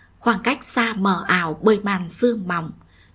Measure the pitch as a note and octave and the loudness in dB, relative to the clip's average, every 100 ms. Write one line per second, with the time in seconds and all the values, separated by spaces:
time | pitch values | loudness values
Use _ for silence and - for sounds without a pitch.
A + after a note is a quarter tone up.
0 | _ _ A#3+ G#3 A#3+ C#4+ - B3+ A3+ G#3+ | _ _ -2 0 0 -2 -2 0 0 0
1 | G3 F3 - F3+ E3 D#3 A3 G#3 G3+ F#3 | 0 0 0 0 0 2 4 4 2 -4
2 | E3+ - B3 A3+ F3+ F3 D#3+ - - _ | -4 0 0 0 -4 -4 -6 -12 -20 _
3 | _ | _